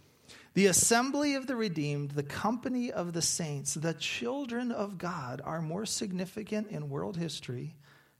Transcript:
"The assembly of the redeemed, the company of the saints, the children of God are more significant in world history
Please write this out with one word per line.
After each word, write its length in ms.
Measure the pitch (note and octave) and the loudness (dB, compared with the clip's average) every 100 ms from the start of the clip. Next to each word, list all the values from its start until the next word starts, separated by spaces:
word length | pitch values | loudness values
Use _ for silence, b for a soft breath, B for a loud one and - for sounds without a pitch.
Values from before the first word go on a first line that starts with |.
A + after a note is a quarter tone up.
| B B B B B | B B B B B
"The 140 | F#3 G3 | 6 6
assembly 680 | E3+ - A#3 C4 C#4+ D4 | 8 8 6 6 4 4
of 140 | C4+ C4 | 2 0
the 80 | A#3+ | 0
redeemed, 560 | A3 D#3+ D3 C#3+ C#3+ | 0 2 0 0 -2
the 100 | D3 | -2
company 720 | C#3 - G3+ B3 C4 B3+ A#3+ | -4 -2 0 0 -2 -2 -2
of 220 | G#3+ F3 | -2 -2
the 80 | E3 | 0
saints, 520 | D3+ - D#3 C#3+ C#3+ | 0 0 -2 -4 -4
the 200 | D#3+ E3 | -2 -2
children 800 | D#3 - - A#3 C#4 B3+ A#3 B3 | -2 -4 -2 -2 -2 -4 -2 -2
of 260 | A#3 G3+ F3 | -2 -4 -4
God 440 | F3 F3 B2+ B2+ - | -4 -4 -6 -6 -4
are 160 | D#3+ | -4
more 240 | D#3 F3+ G#3+ | -2 -4 -4
significant 840 | - G#3+ F3+ F#3 G#3+ G3+ G#3+ G#3+ | -4 -2 -4 -4 -6 -4 -2 -2
in 220 | D3+ D3 | -4 -4
world 260 | C#3 G3 E3+ | -4 -4 -4
history 600 | E3 - - B2 D3 - b b b b | -4 -4 -6 -6 -6 -10 b b b b